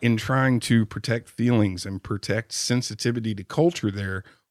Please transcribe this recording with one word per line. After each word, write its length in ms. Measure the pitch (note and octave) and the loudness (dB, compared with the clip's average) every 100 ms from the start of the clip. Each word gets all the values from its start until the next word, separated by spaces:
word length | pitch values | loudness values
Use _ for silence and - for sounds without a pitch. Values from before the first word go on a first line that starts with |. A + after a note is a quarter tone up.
in 140 | A#2+ A2+ | 2 2
trying 420 | - C3 C3 B2 | 2 2 4 2
to 240 | - A#2 A2 | 4 2 2
protect 420 | - - A#2 - | -2 -4 -4 -4
feelings 560 | - A#2+ A#2+ G#2 F2+ G2 | -2 2 4 4 0 -8
and 160 | G2 | -8
protect 500 | - G#2 - G#2 A#2 | -6 -6 -2 -4 -4
sensitivity 840 | - - B2 - G#2+ A#2 A#2+ A2 | -6 -2 0 -2 -4 -4 -2 -4
to 80 | G2+ | -6
culture 460 | F#2+ - E3 E3+ G#2+ | -6 0 2 2 -4
there, 320 | G2+ G2 F#2+ - _ _ | -4 -4 -6 -10 _ _